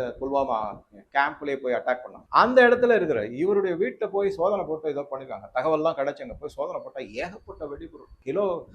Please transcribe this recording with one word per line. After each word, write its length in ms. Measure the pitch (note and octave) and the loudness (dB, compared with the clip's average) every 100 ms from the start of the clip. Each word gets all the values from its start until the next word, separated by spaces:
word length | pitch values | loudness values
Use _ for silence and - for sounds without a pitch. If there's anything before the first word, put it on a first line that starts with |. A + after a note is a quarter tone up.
| B2 - | -6 -6
புல்வாமா 600 | C3+ C#3 C3 A2+ G#2+ G2 _ G2+ _ | -2 0 0 -2 -4 -10 _ -20 _
கேம்ப்லயே 420 | C#3 C#3+ D3+ C#3+ C3+ | 0 0 -2 -6 -4
போய் 180 | B2+ | -2
அட்டாக் 280 | A#2 B2+ B2 - | -2 0 -4 -6
பண்ணாங்க. 180 | - - | -18 2
அந்த 380 | C#3+ A3 B3+ A#3+ | 4 8 8 8
இடத்துல 280 | A#3+ A#3+ A3 | 8 6 4
இருக்கிற 300 | E3+ A#2+ G#2+ | 4 0 -2
இவருடைய 500 | B2 F#3 G3+ F#3+ E3+ | -2 2 2 2 0
வீட்டை 320 | A#3 - G#3 | -2 -2 -4
போய் 220 | G3 G3 | 0 0
சோதனை 360 | G3 F3+ G3+ D#3 | 0 0 0 -2
போட்டு 240 | D3+ D#3 | -4 -4
ஏதோ 180 | C#3+ C#3+ | -4 -6
பண்ணிருக்காங்க. 380 | C3+ C3 G#2 G2+ | -10 -10 -12 -6
தகவல்லாம் 460 | B2+ D3+ D#3 D#3+ D3+ | -2 0 2 0 0
கிடைச்சு 220 | C#3 C#3 | -4 -4
அங்க 140 | B2+ A2 | -12 -12
போய் 100 | D3 | -12
சோதனை 320 | - E3 D#3 | -8 -8 -8
போட்டா 180 | C3 C3 | -10 -12
ஏகப்பட்ட 640 | A2 A2+ F3 G3+ - - D3+ | -10 -8 -8 -10 -18 -14 -12
வெடிபொருள், 420 | C#3+ D#3+ D#3 - - | -12 -14 -18 -20 -14
கிலோ, 480 | C3 E3+ G3+ E3 B2 | -6 -2 -2 -4 -8